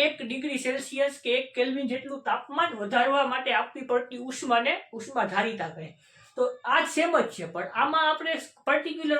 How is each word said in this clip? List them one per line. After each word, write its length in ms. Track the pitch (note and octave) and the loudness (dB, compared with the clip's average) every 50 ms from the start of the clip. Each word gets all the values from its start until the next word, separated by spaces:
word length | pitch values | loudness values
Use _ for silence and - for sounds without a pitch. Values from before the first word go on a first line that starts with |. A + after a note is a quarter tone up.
| C#4+ | 2
એક 180 | D4+ D4 - - | 2 2 -2 -6
ડિગ્રી 380 | A3+ B3 C4+ B3+ D4+ C#4 B3+ - | -8 -6 -6 -4 -4 -4 -2 -2
સેલ્સિયસ 560 | B3+ B3+ C#4 C#4 - C4+ C4 C#4 C#4 C#4 - - | -2 -2 -2 -4 -6 -2 0 0 0 0 -2 -2
કે 120 | B3 A#3+ B3+ | 0 0 0
એક 120 | C4 B3+ - | 0 -2 -2
કેલ્વિન 360 | B3 B3 C4 C4 C#4 C4+ A#3 | -2 0 0 0 -2 -2 -2
જેટલું 320 | B3 C4+ C#4+ C#4+ C4+ C4+ - A3 | -4 -4 -6 -8 -10 -6 -2 -2
તાપમાન 440 | A3 B3 - - C#4+ D#4 - - - G#3+ | -2 -2 -2 -2 0 0 0 0 0 -4
વધારવા 480 | G#3 G3+ B3 A#3+ A#3+ C4+ C#4 C#4+ C#4 B3 B3+ | -4 0 2 4 4 4 4 4 2 2 0
માટે 200 | C4 B3+ - A#3 G#3+ | -2 -2 0 0 0
આપવી 280 | A#3 - - C4+ C4 - | 0 -2 -6 -10 -4 0
પડતી 300 | B3 B3 B3 - B3+ A#3+ B3 C4 | 0 0 0 -2 -6 -10 -10 -10
ઉષ્માને 440 | B3+ - - C4 A#3+ A#3 A#3 C#4+ E4+ F#4 - - - A3+ | -8 -6 -2 2 2 2 4 2 0 -2 -4 -10 -14 -12
ઉષ્માધારિતા 720 | - - - A#3+ G3+ G3 F3+ G3+ A3 A3+ A3 G3 E3 D#3+ D#3 | -12 -4 -2 0 0 2 2 0 0 0 -2 -4 -6 -6 -8
કહે. 140 | D#3 D#3+ - - _ _ _ _ - - - _ | -10 -12 -14 -16 _ _ _ _ -20 -20 -8 _
તો 120 | - B3 B3 - - - A#3 C4 | 0 0 0 0 -2 0 2 4
આ 60 | E4 D4+ - - | 4 4 4 2
સેમ 180 | D4 E4 E4+ E4+ C#4+ | 2 2 4 4 2
જ 100 | G#3+ - - | 2 0 -4
છે, 140 | - E3+ E3 E3+ | -8 -10 -8 -6
પણ 160 | F3 F#3 F#3+ - A3+ | -6 -6 -4 0 2
આમાં 260 | C4 C#4+ D#4 D#4+ D#4 D#4 | 2 4 4 4 4 4
આપણે 220 | D#4 D#4 E4 E4 D#4+ - - - - _ _ - | 2 2 0 -2 -4 -4 -6 -10 -16 _ _ 2
પર્ટિક્યુલર 520 | C#4+ D4+ D4 E4+ D#4 E4 D#4+ D4+ D4+ D4 | 2 2 2 -2 -4 -4 0 2 2 2